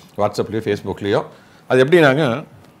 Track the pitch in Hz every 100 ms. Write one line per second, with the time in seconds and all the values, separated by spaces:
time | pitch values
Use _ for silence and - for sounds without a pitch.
0 | - - 104 113 95 110 104 101 98 90
1 | 101 127 - - _ _ - 127 135 175
2 | 147 139 139 123 - - - _